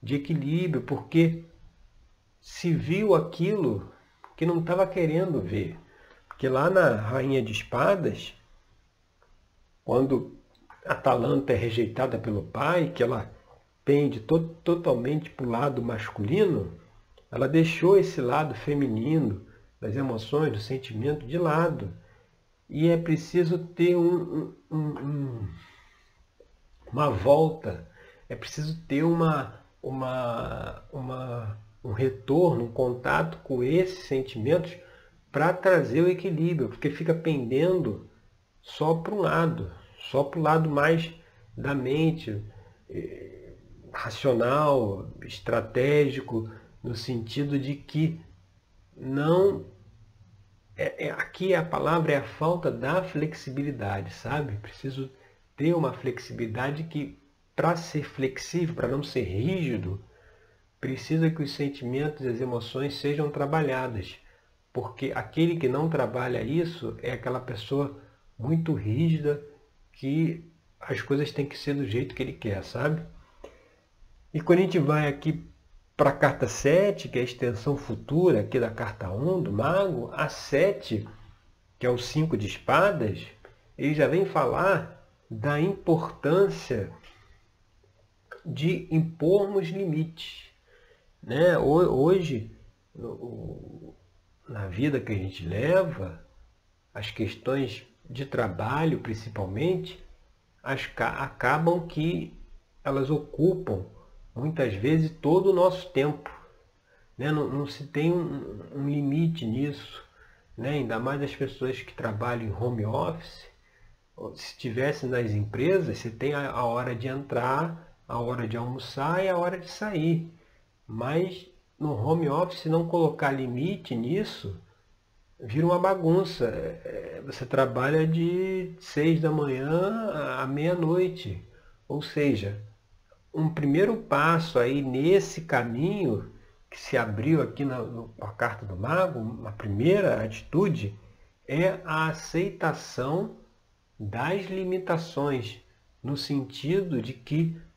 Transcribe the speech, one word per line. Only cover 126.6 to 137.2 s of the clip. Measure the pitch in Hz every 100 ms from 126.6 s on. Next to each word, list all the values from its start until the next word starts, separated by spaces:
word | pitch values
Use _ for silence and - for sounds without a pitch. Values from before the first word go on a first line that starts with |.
| - 82 - 101 95 -
é, |
você | 139 - 127
trabalha | 135 131 120 131 156 160
de | 160 170 175 190 185 185 -
seis | - - 156 160
da | 160
manhã | 151 147 131 139 160 190 226 220
à, | 156 139 131
à | 135
meia-noite. | 139 160 180 165 180 185 175 - 90 - - - - _
Ou | 143
seja, | - - 143 113 98 104 - - _ _ _ _ _
um | - 160
primeiro | 160 147 147 208 226
passo | - 143 151 165 165 127
aí | 120 139
nesse | 139 127 151 196 190 -
caminho | - 131 120 117 165 208 170 104 107 - - _ _
que | -
se | - 127
abriu | 117 104